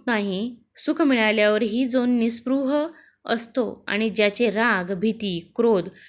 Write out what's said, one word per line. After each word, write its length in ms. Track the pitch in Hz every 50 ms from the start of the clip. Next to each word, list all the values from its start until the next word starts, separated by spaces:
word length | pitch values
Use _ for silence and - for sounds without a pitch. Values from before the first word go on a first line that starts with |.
| -
नाही, 480 | 247 233 208 202 202 185 190 220 247 240 - _ _ _
सुख 260 | - - 320 311 320
मिळाल्यावरही 840 | 330 277 262 233 220 220 214 214 208 208 214 214 240 208 214 247 269
जो 200 | 240 240 262 240
निस्पृह 840 | 247 247 240 226 233 233 233 - 247 269 277 269 254 294 294 302 339 320 - - _ _ _ -
असतो 580 | - 226 226 - - - 262 220 202 - - -
आणि 220 | - 202 208 226 220
ज्याचे 400 | - 220 208 208 202 - 240 220
राग, 420 | 185 214 233 240 214 185 180 180 196
भीती, 580 | 175 208 226 220 226 208 196 175 165 165 - -
क्रोध 340 | - 226 233 220 185 170 - - - -